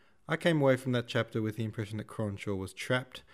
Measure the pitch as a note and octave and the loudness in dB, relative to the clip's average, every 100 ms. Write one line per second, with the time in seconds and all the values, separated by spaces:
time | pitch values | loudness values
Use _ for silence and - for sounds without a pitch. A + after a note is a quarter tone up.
0 | _ _ - D#3+ F3 D#3+ C3+ B2+ C3 B2 | _ _ -6 0 2 6 6 4 2 -2
1 | A#2 A#2+ A2+ A#2 A2 G#2+ A2 G#2 G2+ G#2+ | 0 0 0 0 -2 -2 -4 -4 -6 -6
2 | - - G#2+ G2 - G2 F#2+ - - B2+ | -8 -4 -4 -4 -4 -4 -4 -6 -2 -2
3 | C3 - - | -2 -12 -18